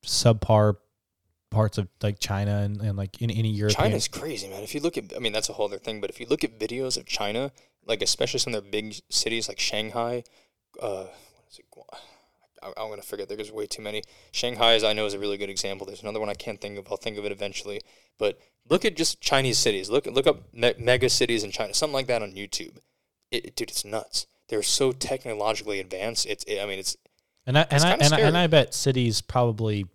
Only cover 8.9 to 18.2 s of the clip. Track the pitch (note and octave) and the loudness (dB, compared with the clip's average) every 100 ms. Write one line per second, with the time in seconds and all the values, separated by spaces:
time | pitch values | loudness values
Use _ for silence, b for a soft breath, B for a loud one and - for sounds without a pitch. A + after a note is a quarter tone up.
8.9 | G#2 _ - - A2+ A2 - - G#2 G#2+ | -12 _ -2 0 -2 -4 -2 -2 0 -2
9.9 | A#2+ A#2 B2 A#2 b b b _ - A#2+ | -2 -2 -4 -8 b b b _ -10 -6
10.9 | F#2+ F#2+ b b b _ - _ - - | -6 -10 b b b _ -20 _ -20 -20
11.9 | B B B B B _ _ F#2+ - A2 | B B B B B _ _ -16 -10 -10
12.9 | G#2 - G2+ G2 G#2+ G#2+ A2 G#2 - G#2+ | -10 -10 -10 -8 -8 -8 -8 -8 -6 -6
13.9 | G#2+ - b b - A#2+ A#2+ A#2 A2+ G#2+ | -8 -8 b b -2 -2 4 8 8 6
14.9 | G#2+ G#2+ G2+ G2+ G2+ G2+ G2 G2 G2 G2 | 2 -2 -2 -4 -4 -4 -4 -4 -6 -10
15.9 | G2+ G#2+ G#2+ G#2+ G2+ - G2+ G#2 G2+ F#2+ | -10 -8 -6 -6 -6 -10 -10 -10 -12 -8
16.9 | G2 - G#2 G#2 G2 G2+ F#2+ G2+ G2+ b | -6 -6 -6 -8 -6 -8 -8 -10 -12 b
17.9 | b b _ | b b _